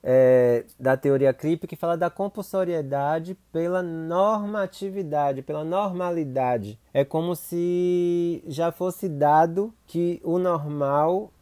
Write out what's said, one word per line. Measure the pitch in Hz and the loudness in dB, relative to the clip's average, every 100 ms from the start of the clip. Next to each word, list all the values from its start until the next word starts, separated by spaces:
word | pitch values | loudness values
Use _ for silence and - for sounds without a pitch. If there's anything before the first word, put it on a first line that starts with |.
é, | - 131 127 127 123 120 - _ | 4 6 8 6 6 2 -2 _
da | 127 135 | 0 2
teoria | 143 135 135 | 2 4 2
Kripp, | 127 151 165 - | 2 -2 -2 -4
que | 160 | -6
fala | 170 170 | -4 0
da | 170 | -2
compulsoriedade | - 196 208 190 190 180 165 139 139 143 160 165 190 _ | -2 -6 -6 -6 -2 -2 -2 -2 -2 0 -2 -4 -14 _
pela | 165 170 185 | -4 -2 -2
normatividade, | 180 165 160 170 202 220 208 214 190 - 196 190 165 147 143 135 | -4 -6 -4 2 2 2 -2 -4 -6 -6 -8 -6 -2 0 0 -2
pela | 131 151 | -6 -6
normalidade. | 156 185 208 180 180 170 147 131 127 123 101 113 _ | -2 -2 -2 -4 -4 -2 -2 -2 0 0 -4 -14 _
É | 135 | -2
como | 139 160 170 170 | 0 0 -2 -4
se | - 170 175 175 180 180 175 175 170 170 175 | -6 -4 -2 0 0 0 0 0 -2 -4 -8
já | 139 170 | -4 -4
fosse | - 185 175 190 | -2 -6 -4 -6
dado | 143 147 151 165 170 214 - _ | 2 4 6 4 2 -4 -8 _
que | 165 175 175 | -2 -2 -2
o | - 175 | -2 0
normal | 180 165 147 147 139 143 156 185 214 _ | 0 -2 -4 -2 0 2 2 0 -4 _